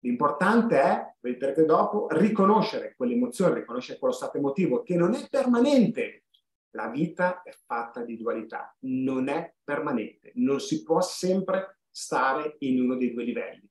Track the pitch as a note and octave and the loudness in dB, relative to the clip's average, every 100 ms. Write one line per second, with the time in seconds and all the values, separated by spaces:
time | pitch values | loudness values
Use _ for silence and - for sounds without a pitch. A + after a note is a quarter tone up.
0 | B2 A#2+ - - F#3 A#3 A#2 C#3+ C3+ A2 | -4 0 0 2 2 4 4 4 4 2
1 | - _ B2 B2 C#3 D#3 D#3 D#3 - G#2 | -4 _ -8 -4 -2 2 4 4 2 0
2 | - D#3 G#3 - F#3+ G#3+ - C3 - _ | -2 2 2 4 4 4 2 -4 -8 _
3 | B3 A#2+ B2 - F3 A2+ - A#2+ B2+ C#3 | -2 0 -2 0 0 0 -4 -10 -10 -4
4 | B2+ B2+ C#3 C#3 C#3 C#3 E3+ A#2+ - F3 | -2 -2 -6 -4 -2 0 0 0 0 2
5 | F3 C4+ - C#4 B3+ A#3+ C4+ C#4 G3+ - | 2 0 -2 0 2 4 6 6 4 2
6 | G#2 - _ _ _ _ _ - A2+ B2+ | -6 -8 _ _ _ _ _ -8 -6 -4
7 | E3+ - F3+ F3+ - - _ A#2 - B2 | -4 0 -2 -2 -12 -20 _ -6 -6 -10
8 | A#2 A2+ A2+ A2 G#2+ A2+ - _ C3 B2+ | -10 -6 -6 -6 -8 -12 -14 _ -6 -2
9 | C3 C3 C3 D#3 E3+ _ - C#3+ - B2 | -2 -2 -2 -4 -6 _ -6 -4 -2 -4
10 | G#2+ - - B2 B2+ C#3 - D#3+ - E3+ | -6 -12 -14 -2 0 0 -2 -6 0 0
11 | F3+ - F3+ F#3+ F#3 F#3+ - _ _ - | 0 -2 0 0 2 -2 -4 _ _ -16
12 | - - C3 D3+ D3+ - C3+ B2+ B2+ B2+ | -4 0 0 0 -4 -6 0 2 2 0
13 | B2 A#2 A#2+ A#2 F#2+ - _ | -2 -2 -4 -6 -8 -14 _